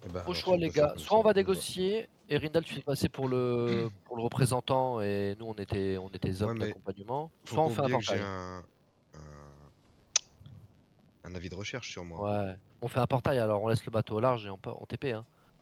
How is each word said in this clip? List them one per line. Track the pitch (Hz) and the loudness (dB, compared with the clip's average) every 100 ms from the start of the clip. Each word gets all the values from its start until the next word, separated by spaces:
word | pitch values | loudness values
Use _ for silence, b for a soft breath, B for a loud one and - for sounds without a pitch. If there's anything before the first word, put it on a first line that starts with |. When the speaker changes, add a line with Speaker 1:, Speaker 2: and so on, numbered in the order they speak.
| - | -8
Speaker 1:
ben, | 90 | -6
Speaker 2:
Au | 87 | -4
Speaker 1:
alors, | |
Speaker 2:
choix, | 175 185 | -2 4
Speaker 1:
si | 180 | 4
on | |
Speaker 2:
les | 160 | 4
Speaker 1:
peut | |
faire | 147 147 | 4 4
Speaker 2:
gars. | |
Speaker 1:
comme | - | 2
Speaker 2:
Soit | - | 4
Speaker 1:
ça, | |
Speaker 2:
on | 214 | 6
va | |
Speaker 1:
on | 214 | 6
va. | |
Speaker 2:
négocier, | 196 190 185 - 175 185 214 - _ - | 6 4 0 -2 -2 0 0 -4 _ -2
et | 147 | 0
Rindal, | 151 160 | 2 0
tu | 160 | 0
fais | 143 | -4
passer | 143 135 139 | -2 0 0
pour | - 131 | 0 0
le, | 127 123 120 120 117 113 101 | 2 2 2 2 2 0 -6
Speaker 1:
<clears throat> | |
Speaker 2:
pour | - 120 | -10 -4
le | |
représentant, | 120 - 127 127 - 131 131 117 | -2 2 2 2 2 2 2 0
et | 101 101 101 101 | 0 0 -2 -4
nous, | 113 | -8
on | |
était, | 104 98 101 95 95 | -8 -4 -2 0 -2
on | 95 | -4
était | 95 98 92 | -4 -2 0
hommes | 107 | 0
Speaker 1:
Ouais, | 113 | 0
mais | 107 | -4
Speaker 2:
d'accompagnement. | - 101 98 101 135 160 - | -4 -8 -10 -6 -6 -6 -12
Speaker 1:
faut | - - | -4 2
Speaker 2:
Soit | |
on | 160 | 2
Speaker 1:
pas | |
Speaker 2:
fait | 156 | 4
un | |
Speaker 1:
oublier | 135 127 | 2 2
que | |
j'ai | 107 | 0
Speaker 2:
portail. | 98 101 | -2 -2
Speaker 1:
un, | 95 90 92 85 _ _ _ _ | -6 -8 -10 -14 _ _ _ _
un, | 78 76 73 73 71 73 - _ - _ - - _ - - - _ _ _ _ _ | -20 -18 -18 -20 -20 -20 -20 _ -20 _ -8 -8 _ -20 -20 -20 _ _ _ _ _
un | 85 | -14
avis | 90 87 | -12 -12
de | |
recherche | 90 104 127 - | -10 -10 -10 -10
sur | - | -12
moi. | 87 85 101 104 98 | -12 -4 -2 0 -2
Speaker 2:
Ouais. | 95 - _ | -6 -16 _
On | 120 | -6
fait | 131 | 0
un | 120 | 2
portail, | 127 156 131 | 2 2 2
alors | 110 104 | 2 2
on | 110 | 2
laisse | 110 | 0
le | - | 0
bateau | 110 - 107 | -2 0 2
au | |
large | 127 120 104 | 2 2 -4
et | |
on | 95 | -10
pa-, | 120 - | -10 -12
on | 110 | -10
T | 113 | -6
P, | 139 | -4
hein. | 110 117 b b _ | -4 -8 b b _